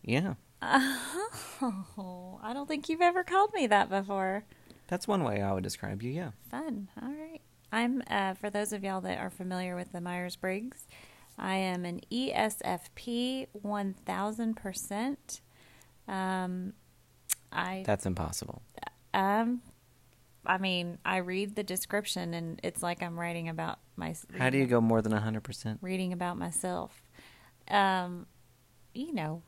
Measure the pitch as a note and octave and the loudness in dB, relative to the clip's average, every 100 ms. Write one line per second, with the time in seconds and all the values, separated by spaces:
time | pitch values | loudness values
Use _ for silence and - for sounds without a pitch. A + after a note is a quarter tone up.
0 | - B2 F#3+ - - - - C4+ C4 C4 | 2 2 2 -4 -12 -8 4 6 6 0
1 | C4 D#4+ A4 - - - B3+ F#3+ F#3+ - | -4 -4 -4 -6 -12 -4 -4 -4 -8 -10
2 | F#3 F3+ F3+ F#3 G#3+ B3+ C#4+ D4+ D4 D#4+ | -10 -10 -14 -12 -8 -6 -4 -4 -2 6
3 | F4 F4+ F4+ F#4 G#4 G#4 C4 G#3 G3+ F#3+ | 6 6 4 6 6 6 6 8 8 2
4 | G3 G3 F#3+ G3 - - - - - F3+ | 0 0 2 0 -6 -20 -20 -20 -4 -4
5 | - G3+ C3+ G2+ G2 F#2+ F#2+ - G#2+ G2+ | 2 2 4 2 2 2 0 -4 -4 -4
6 | A#2+ D3 E3 - - A#3+ D#4+ A3 G3 - | -4 -4 -6 -10 -10 -6 -4 -6 -8 -10
7 | B3 D4 D#4 D#4+ - _ - G#3+ A#3+ C4 | -10 -8 -10 -14 -18 _ -4 0 2 0
8 | - G3+ F#3+ F#3+ G#3 G#3 G#3 G#3 G3 F#3+ | 0 0 0 -2 -2 -2 -2 -2 -2 -2
9 | F#3 F#3 F#3+ - F#3 F3+ F#3 F3+ F3+ F3+ | -2 -4 -4 -6 -4 -2 -2 -4 -6 -6
10 | F3 F3+ F3+ F3 F#3+ F#3+ A#3+ - - - | -4 -4 -6 -4 -2 -2 -4 -10 -20 -20
11 | - - - - F#3+ F#3+ F#3+ F3+ F3 F3 | -20 -20 -20 -6 -2 0 0 0 -2 -6
12 | - A#3 C4 - G#3+ - - F3+ - - | -4 -2 0 2 2 0 -2 -4 -6 -12
13 | - A#3 B3 C4 C4 G#3 G3+ G#3 G3 F#3+ | -4 0 0 -2 -6 -8 -4 -2 -2 -4
14 | - F#3 G3+ G#3+ A3+ A3 G3+ F#3 - G3+ | -4 -2 0 0 0 0 -4 -6 -4 -2
15 | B3 C#4 - - - - - - - - | -2 -2 -8 -14 -14 -20 -20 -20 -20 -20
16 | - F#3+ F#3+ F#3 F#3 F#3 F#3 - - _ | -8 -4 0 0 -2 -2 -6 -10 -20 _
17 | _ - _ - - - F3+ F#3+ F#3+ G2+ | _ -20 _ -6 -2 -2 -2 -2 0 2
18 | F#2+ F2+ E2 - - - - - - - | 2 0 -2 -4 -8 -12 -14 -12 -14 -14
19 | - - G3 G#3 A3+ B3 - - _ _ | -2 2 4 4 4 0 -6 -20 _ _
20 | - - - - - F#3 F#3+ F3+ F3 E3+ | -20 -20 -20 -10 0 2 2 0 0 -4
21 | - F#3 F3+ F#3 G3+ G#3+ G3 F#3 - G#3 | 0 0 2 0 0 -2 -2 -4 0 -2
22 | G#3+ - F3 E3+ E3 E3 F3 - F3 F3 | 0 -4 -2 -4 -4 -4 -6 -2 -2 -2
23 | F3 E3+ E3+ E3+ E3 E3 E3 - - - | -4 -4 -4 -4 -4 -4 -4 -6 -12 -8
24 | D#3+ D#3+ - - C3 C3+ C3 A#2+ A2+ A2+ | -6 -6 -10 0 4 4 6 6 8 6
25 | A2 G#2+ G#2+ A2 G#2+ - A2 A2 F#3 F#3+ | 6 2 2 -2 -6 -8 -6 -6 -4 -2
26 | F#3 F3+ F3+ F3 F3 D#3+ F#3 F3+ - - | -2 -2 -4 -4 -4 -2 -2 -4 -6 -10
27 | - - - - - _ - G3+ G3 F#3 | -20 -20 -20 -20 -20 _ 2 4 6 4
28 | F3+ F3 - - - _ _ - - - | 0 -6 -10 -20 -20 _ _ -20 -16 -10
29 | D4+ C4+ D#3 E3 | -4 -2 -2 -4